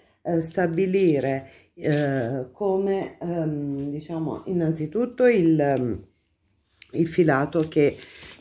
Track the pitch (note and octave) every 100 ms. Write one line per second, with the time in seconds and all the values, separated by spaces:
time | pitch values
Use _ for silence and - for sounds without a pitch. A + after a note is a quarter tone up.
0 | _ _ - E3+ D#3+ - F3 E3 F#3+ F#3+
1 | F#3 D3 C3 C3+ C3+ - _ - E3+ D3
2 | C#3+ C3+ A#2 C3+ B2+ - G3+ F#3+ G3 G3
3 | - - F3 E3+ D#3+ D3+ C#3+ C#3 C#3+ D3
4 | D3+ E3 D#3 A2 - F3+ D#3+ D#3+ D#3 G#3+
5 | A#3+ - B3 A3+ E3 D#3 C#3+ C3+ B2 G2
6 | - _ _ _ _ _ _ - - -
7 | E3 F3 D#3+ C3+ D3 E3 D#3+ D#3 C#3+ -
8 | - - - -